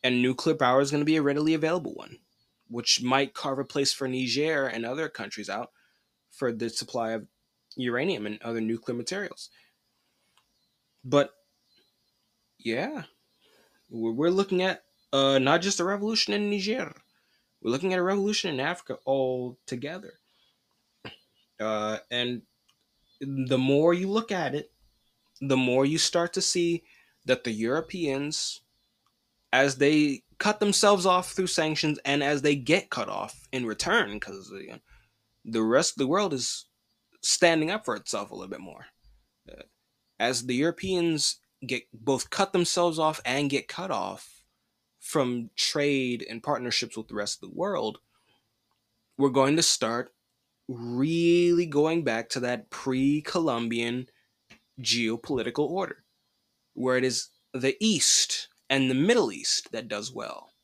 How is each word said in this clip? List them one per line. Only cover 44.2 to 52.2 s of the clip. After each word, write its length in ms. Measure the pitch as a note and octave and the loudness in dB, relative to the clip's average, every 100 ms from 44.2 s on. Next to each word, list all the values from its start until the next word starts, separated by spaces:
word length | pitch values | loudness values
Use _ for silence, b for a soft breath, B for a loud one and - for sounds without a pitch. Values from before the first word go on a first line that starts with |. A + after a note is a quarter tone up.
| - - _ _ _ _ _ _ | -18 -20 _ _ _ _ _ _
from 500 | - D#3+ B2+ B2 A#2 - | -4 -2 0 -2 -8 -4
trade 720 | - D#3 C#3+ C#3 B2+ A#2+ - | -2 0 0 2 0 -4 -8
and 140 | A#2 | -10
partnerships 540 | C#3+ C3+ B2 - A2+ - | -4 -4 -2 -4 -4 -10
with 100 | G#2+ | -10
the 80 | G#2+ | -6
rest 260 | G#2 - | -6 -6
of 80 | F#2+ | -10
the 60 | - | -6
world, 440 | G3 G3 A2 G#2 _ _ _ _ _ _ _ _ _ _ _ - | -4 -2 -4 -6 _ _ _ _ _ _ _ _ _ _ _ 0
we're 120 | C#3 | 2
going 260 | B2+ C3+ D#3 | 4 4 4
to 80 | |
start 500 | D#3+ - A2+ A#2 B2+ _ _ _ _ _ - | 2 2 0 -2 -6 _ _ _ _ _ -12
really 960 | B2 A#2 B2 C#3+ E3+ E3+ F3 F3 E3+ E3+ | -10 -6 -2 0 2 4 6 6 4 2
going 400 | C#3+ D#3 E3 C#3 | 2 4 2 0
back 240 | A2+ | -2